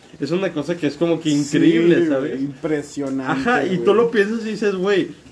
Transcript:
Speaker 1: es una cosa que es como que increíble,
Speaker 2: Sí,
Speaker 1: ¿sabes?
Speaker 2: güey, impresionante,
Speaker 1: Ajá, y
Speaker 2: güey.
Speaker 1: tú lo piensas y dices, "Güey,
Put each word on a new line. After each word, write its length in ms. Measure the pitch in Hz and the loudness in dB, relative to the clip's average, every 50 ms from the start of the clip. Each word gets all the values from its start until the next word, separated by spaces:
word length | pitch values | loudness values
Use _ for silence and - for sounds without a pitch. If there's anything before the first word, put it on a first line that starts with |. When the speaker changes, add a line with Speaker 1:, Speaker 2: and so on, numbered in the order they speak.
| - - - - | -20 -20 -12 -10
Speaker 1:
es 140 | 147 131 165 | -6 -4 -2
una 200 | 185 196 180 175 | -2 -2 -2 -4
cosa 240 | 151 143 165 175 | -4 -4 -4 -4
que 120 | 170 156 143 | -2 -4 -4
es 60 | 143 | -2
como 240 | - 170 170 165 156 | -2 0 0 0 0
que 100 | 160 156 | 0 0
increíble, 680 | 147 143 147 143 - - - 156 170 170 170 170 165 - 170 | 0 0 0 0 2 4 4 4 4 6 4 4 4 4 4
Speaker 2:
Sí, 60 | 156 | 2
Speaker 1:
¿sabes? 240 | 143 131 139 156 196 | 0 0 -2 -4 -4
Speaker 2:
güey, 100 | 269 139 | -4 -6
impresionante, 840 | 143 139 - - 160 156 147 143 - - 143 139 135 135 135 131 135 156 135 - 233 | -6 -6 -6 -4 -2 -2 -2 -4 -6 -8 -8 -6 -4 -4 -4 -4 -4 -4 -2 0 0
Speaker 1:
Ajá, 140 | 247 - - | 0 0 0
y 40 | 185 190 | -2 -2
Speaker 2:
güey. 80 | 175 175 | 0 2
Speaker 1:
tú 100 | 196 196 | 2 4
lo 160 | 220 240 233 | 4 4 4
piensas 340 | 240 214 202 202 226 233 214 | 2 2 2 0 -2 -4 -4
y 60 | 220 | -6
dices, 240 | 214 - 226 202 190 | -6 -2 -2 -2 -2
"Güey, 380 | 185 180 202 202 185 143 - - - - - | 0 0 0 0 0 0 -2 -6 -12 -20 -20